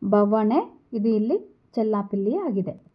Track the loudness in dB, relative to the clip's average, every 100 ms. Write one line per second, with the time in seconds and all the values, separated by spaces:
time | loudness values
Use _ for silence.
0 | 0 2 4 2 2 0 -2 -8 _ -4
1 | 0 0 0 -2 -4 _ _ -4 0 -2
2 | -2 -4 -2 -2 -2 -4 -4 -8 -18